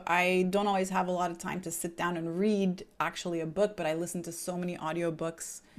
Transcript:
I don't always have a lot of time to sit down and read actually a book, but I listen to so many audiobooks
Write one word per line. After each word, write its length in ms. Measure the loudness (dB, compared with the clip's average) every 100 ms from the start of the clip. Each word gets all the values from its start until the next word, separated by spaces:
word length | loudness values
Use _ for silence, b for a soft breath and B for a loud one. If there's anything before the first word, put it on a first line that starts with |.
| 4
I 400 | 4 6 4 4
don't 160 | 4 4
always 240 | 2 2
have 180 | 0 0
a 40 |
lot 180 | 2 0
of 80 | -2
time 240 | -6 -6
to 80 | -4
sit 260 | -4 -6 -2
down 220 | -2 -2
and 220 | -2 2
read 440 | 2 4 2 0 -6 -4
actually 400 | -4 -4 -4 -2
a 60 | -2
book, 320 | 0 0 0
but 80 | -2
I 80 |
listen 300 | -2 -2 -6
to 80 | -8
so 260 | -8 -6 -4
many 180 | -4 -4
audiobooks 840 | -4 -2 -2 -2 -4 -6 -10 -14 -12